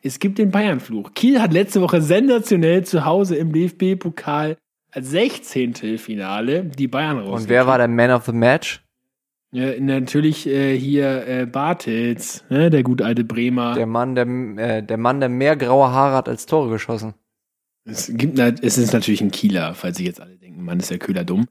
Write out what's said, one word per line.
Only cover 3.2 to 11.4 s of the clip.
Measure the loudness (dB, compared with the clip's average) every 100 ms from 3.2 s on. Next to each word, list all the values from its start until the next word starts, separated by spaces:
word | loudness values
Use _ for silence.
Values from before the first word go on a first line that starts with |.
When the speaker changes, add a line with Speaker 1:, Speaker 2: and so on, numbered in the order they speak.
| 0 0
Speaker 1:
im | 0
D-F-B-Pokal | 0 0 0 -2 0 -6 -8 -6 -4 -4 -6 _ _ _
als | -12 -4
Sechzehntelfinale | -2 -2 -4 -8 -4 -4 -4 -6 -6 -6 -8 -6 -4 -2 -2 -4
die | -4 -4
Bayern | -2 -2 -4
Speaker 2:
Und |
Speaker 1:
rausgekickt. | -4 -6 2
Speaker 2:
wer | 4 6
war | 4
der | 4
Man | 4 4
of | 4 2
the |
Match? | 2 4 2 0 -12 _ _ _ _ _ _ _
Speaker 1:
Ja, | -4 -4 -2
natürlich, | 0 0 0 2 2 0 -2
äh, | 0 2 0
hier, | 2 2 2 -2 -4
äh, | -4